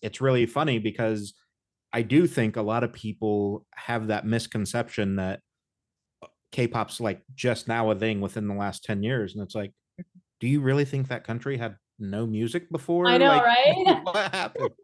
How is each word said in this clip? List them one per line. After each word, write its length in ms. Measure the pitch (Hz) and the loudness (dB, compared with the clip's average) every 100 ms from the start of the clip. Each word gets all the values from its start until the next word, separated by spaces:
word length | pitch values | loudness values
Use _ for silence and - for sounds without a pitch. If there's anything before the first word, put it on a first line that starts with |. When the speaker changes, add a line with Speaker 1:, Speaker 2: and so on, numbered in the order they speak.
Speaker 1:
it's 180 | 107 - | -10 -2
really 240 | 135 127 117 | 2 4 2
funny 340 | 139 156 120 | 0 0 0
because 540 | 107 98 113 107 101 - _ _ _ _ _ | -2 -2 -2 -2 -6 -16 _ _ _ _ _
I 100 | 120 | -4
do 240 | 110 143 175 | 2 4 4
think 300 | - 110 113 | 2 0 0
a 40 | |
lot 200 | 104 117 | 0 0
of 100 | 120 | -2
people 720 | - 110 - 107 104 101 104 _ - | -4 -10 -4 0 0 0 -4 _ -12
have 320 | - 117 110 | -6 -4 -2
that 180 | 104 110 | -2 0
misconception 920 | 113 - 113 98 120 113 - 101 98 | -2 -2 -4 -2 -2 -4 -2 -2 -2
that, 240 | 92 98 _ _ _ _ _ _ _ _ | -4 -6 _ _ _ _ _ _ _ _
uh, 40 | - _ _ | -20 _ _
K-pop's, 480 | - 120 117 104 - | -2 0 0 -4 -4
like, 220 | 113 92 - - | -4 -4 -10 -4
just 320 | 123 113 - | -2 -2 -2
now 240 | 117 110 | 0 0
a 40 | 104 | 0
thing 260 | 110 104 | 0 -2
within 260 | 98 110 104 | -4 -6 -6
the 80 | 101 | -4
last 280 | 101 - - | -6 -6 -6
ten 180 | 101 | -4
years. 320 | 107 131 98 92 | -2 -2 -4 -8
And 80 | |
it's 120 | 98 110 | -10 -8
like, 180 | 98 _ _ - | -10 _ _ -20
Speaker 2:
Mm-hmm. 200 | - _ _ - | -20 _ _ -6
Speaker 1:
do 60 | 123 | 0
you 140 | 147 | 2
really 240 | 131 139 139 | 2 2 2
think 240 | 139 127 | -2 -4
that 160 | 123 - | -6 -6
country 320 | - 139 131 | -6 -4 -6
had 200 | 117 98 _ - | -6 -10 _ -12
no 280 | 101 101 113 | -6 -4 -2
music 420 | 107 117 175 170 | -2 -2 -4 -6
before? 400 | 160 - 170 180 | -6 -2 2 4
Speaker 2:
I 60 | 247 | 6
know, 80 | 277 | 6
Speaker 1:
Like, 180 | 262 | 6
Speaker 2:
right? 320 | 240 240 277 359 | 6 6 6 6
Speaker 1:
<laughs> 280 | 370 - | 4 4
what 300 | 359 349 - | 2 -2 0
happened? 420 | 190 208 - - - | -2 -4 -4 -6 -6